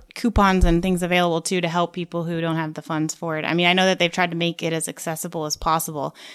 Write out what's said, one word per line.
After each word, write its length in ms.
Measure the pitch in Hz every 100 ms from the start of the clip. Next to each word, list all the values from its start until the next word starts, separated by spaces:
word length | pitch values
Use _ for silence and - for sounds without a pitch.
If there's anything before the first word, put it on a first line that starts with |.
| -
coupons 500 | - 240 208 196 190
and 160 | 180 170
things 220 | 185 180
available 380 | 175 180 175 165
too 200 | 170 185
to 80 | 170
help 240 | 175 170
people 300 | 180 170 170
who 180 | 165 170
don't 140 | 165
have 200 | 160 156
the 80 | 156
funds 340 | - 156 156 -
for 200 | 170 156
it. 80 |
I 80 | 156
mean, 120 | 170 175
I 60 |
know 140 | 180 185
that 120 | 185
they've 140 | 175
tried 180 | 180 175
to 60 | 170
make 260 | 170 165
it 100 | 165
as 140 | 160 156
accessible 580 | 156 - 160 175 170
as 120 | 151 -
possible. 580 | 170 160 165 151 139 - -